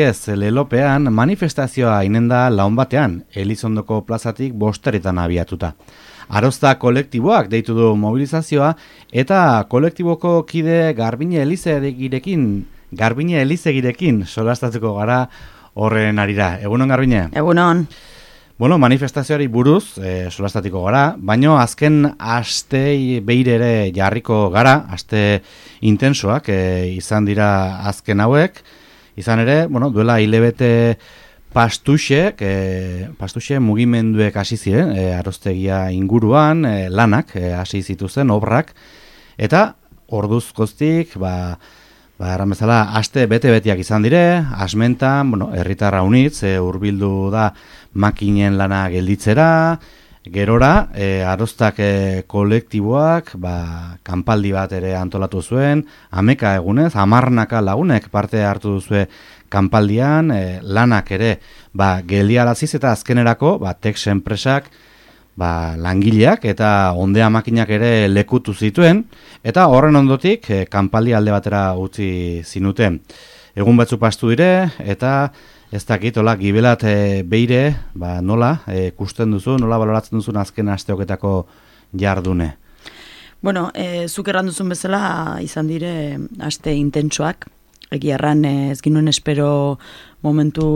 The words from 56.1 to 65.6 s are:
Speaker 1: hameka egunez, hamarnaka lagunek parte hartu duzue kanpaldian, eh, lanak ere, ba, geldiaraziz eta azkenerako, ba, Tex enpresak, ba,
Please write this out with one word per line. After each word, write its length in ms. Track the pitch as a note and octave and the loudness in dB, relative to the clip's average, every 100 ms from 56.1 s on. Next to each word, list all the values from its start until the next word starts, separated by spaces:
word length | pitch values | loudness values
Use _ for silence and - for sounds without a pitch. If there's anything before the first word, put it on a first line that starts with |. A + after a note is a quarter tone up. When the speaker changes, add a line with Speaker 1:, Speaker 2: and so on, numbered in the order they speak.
Speaker 1:
hameka 440 | F#2 G#2 C3 G#2+ G2 | 0 2 2 2 0
egunez, 400 | E2+ A2+ E3 A2 | 0 0 0 2
hamarnaka 680 | G2 A#2 B2+ A#2+ A2 A#2 | 4 4 4 2 0 0
lagunek 480 | G2 G2+ F3+ A#2 - | 0 0 0 0 0
parte 340 | G#2 G2+ A2 | -4 -2 0
hartu 320 | G#2 F#2+ G#2 G2 | 0 -2 -2 -4
duzue 300 | - G2+ F#2+ - - - - | -2 -2 -2 -6 -20 -20 -6
kanpaldian, 840 | G2+ G2 A2 G#2 G#2+ C3+ D#3 D#3+ | -2 2 2 2 0 2 2 2
eh, 280 | A2 F#2 F#2 | 0 -4 -8
lanak 500 | - G2 A#2+ A2 - | -4 0 2 2 0
ere, 280 | F#2+ A2+ G2 - - - | -2 -2 -2 -6 -20 -10
ba, 280 | G2 G2 F#2 | -2 0 0
geldiaraziz 720 | F2 G2+ G2+ A#2+ A#2+ A#2 D#3 C#3+ | -2 0 2 4 2 0 -4 -2
eta 160 | B2 | -2
azkenerako, 640 | A2+ - B2 A#2 A#2 C#3+ G3 | -2 -2 0 0 2 0 0
ba, 140 | F#2+ | -4
Tex 340 | F2+ G#2+ G#2 - | -6 -6 -4 -2
enpresak, 640 | G2+ - G#2 C3+ C#3 C#3 _ _ _ _ _ _ - | -2 -2 -4 -2 -2 -4 _ _ _ _ _ _ -6
ba, 400 | F2 E2 | -4 -4